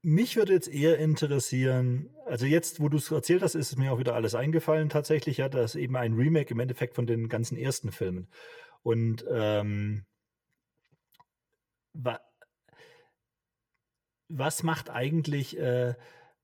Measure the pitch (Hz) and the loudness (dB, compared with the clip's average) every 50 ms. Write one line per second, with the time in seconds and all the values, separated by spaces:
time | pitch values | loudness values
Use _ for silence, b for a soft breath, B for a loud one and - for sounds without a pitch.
0 | - 170 151 180 233 254 - 233 214 190 190 180 - - 143 143 143 160 165 147 | 4 4 4 4 4 2 2 2 4 4 4 2 2 0 -2 2 4 4 4 4
1 | 156 156 151 - 156 143 143 139 127 - - 127 131 131 127 127 127 123 123 131 | 4 2 2 2 2 0 0 0 -2 0 0 2 2 2 2 2 2 2 0 -2
2 | 147 - - - - 240 151 113 123 135 151 165 160 - - - 147 147 143 151 | -4 -8 -14 -14 -8 -6 -4 -2 2 4 4 4 2 0 -4 0 0 2 2 0
3 | - - 151 - 120 - 170 180 190 165 - 160 139 - - 123 131 135 131 117 | 0 0 -4 -2 2 2 2 4 2 0 0 0 -4 -2 -2 -2 0 0 0 0
4 | 131 127 117 120 113 110 110 117 127 147 160 160 - - 156 156 156 147 - 151 | 0 0 0 0 0 0 -2 0 0 0 0 0 2 2 2 2 2 0 0 -2
5 | 147 - 156 151 - 160 131 - 135 135 135 131 120 113 - 147 143 123 127 127 | 0 2 0 0 0 -2 -2 -2 -2 -2 0 0 -2 0 -2 -4 -4 -2 -2 -2
6 | 120 117 113 113 127 156 165 156 139 - 123 117 123 127 127 - 123 120 - - | 0 0 2 2 4 4 4 2 2 0 -2 -4 -2 -4 -2 -4 -4 -4 -2 -4
7 | 120 117 117 117 113 113 117 110 113 - 123 113 127 131 127 - - 104 92 - | -2 0 0 -2 -2 -2 -2 -2 -2 -4 -4 -4 -4 -4 -4 -4 -6 -8 -6 -4
8 | - 92 90 90 92 B B B B B B B B B B B _ 120 117 117 | -4 -4 -4 -6 -10 B B B B B B B B B B B _ -2 0 0
9 | 117 113 113 113 - - 127 117 107 107 107 104 104 104 104 104 104 104 107 104 | 0 0 -2 -4 -4 -4 -2 0 0 2 0 0 0 -2 -4 -2 -4 -4 -4 -6
10 | 98 _ _ _ _ _ _ _ _ _ _ _ _ _ _ _ _ _ _ _ | -8 _ _ _ _ _ _ _ _ _ _ _ _ _ _ _ _ _ _ _
11 | _ _ _ _ - _ _ _ _ _ _ _ _ _ _ _ _ _ _ 156 | _ _ _ _ -20 _ _ _ _ _ _ _ _ _ _ _ _ _ _ -6
12 | 123 123 120 - _ _ _ _ - _ _ _ _ _ b b b b b b | -6 -6 -6 -6 _ _ _ _ -20 _ _ _ _ _ b b b b b b
13 | b b b b _ _ _ _ _ _ _ _ _ _ _ _ _ _ _ _ | b b b b _ _ _ _ _ _ _ _ _ _ _ _ _ _ _ _
14 | _ _ _ _ _ _ 165 131 135 156 156 - - 165 160 147 - - 127 117 | _ _ _ _ _ _ -8 -4 -4 -4 -4 -2 -2 -2 -2 -2 -6 -10 -6 -4
15 | 127 139 156 165 147 151 143 143 131 - - 120 - 127 123 123 123 123 123 B | -4 0 0 0 0 0 -2 -4 -4 -6 -6 -4 -2 0 0 0 0 -2 -4 B
16 | B B B B B B B B | B B B B B B B B